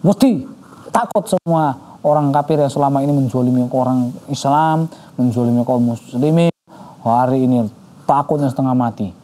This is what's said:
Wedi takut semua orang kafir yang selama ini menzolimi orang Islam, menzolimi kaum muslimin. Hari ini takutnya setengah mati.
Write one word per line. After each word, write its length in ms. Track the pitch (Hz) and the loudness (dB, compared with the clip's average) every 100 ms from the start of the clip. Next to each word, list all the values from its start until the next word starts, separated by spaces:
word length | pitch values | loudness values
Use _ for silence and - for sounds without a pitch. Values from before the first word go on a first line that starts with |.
| 170 | 2
Wedi 480 | 202 269 175 - - - - - 226 | 4 2 2 -6 -16 -20 -20 -4 -4
takut 320 | 233 214 196 | -2 -4 -2
semua 480 | 185 - 165 156 131 - - - | -4 0 0 0 -4 -12 -6 0
orang 240 | 151 143 | 2 2
kafir 240 | 143 143 156 | 0 0 0
yang 160 | 143 | 0
selama 320 | 147 143 139 | 0 0 0
ini 80 | 139 | 0
menzolimi 560 | 143 131 127 123 127 123 | 0 0 0 0 0 0
orang 480 | 131 127 127 123 - - | 0 0 0 -2 -6 -10
Islam, 560 | 139 139 147 160 156 165 - - - | -6 0 2 2 0 -4 -8 -18 -2
menzolimi 400 | 123 120 120 120 117 | -2 0 0 0 0
kaum 240 | 127 120 | 0 0
muslimin. 640 | 117 - 123 147 165 170 - _ - - - | -2 -8 -2 0 2 2 -2 _ -20 -20 -8
Hari 400 | 117 117 127 131 | -2 0 2 2
ini 240 | 127 127 107 - - - - | 2 2 0 -6 -20 -16 -2
takutnya 400 | 143 147 151 143 | -2 0 -2 -2
setengah 240 | 123 131 | -2 -2
mati. 400 | 127 120 110 101 90 | 0 -2 -4 -10 -10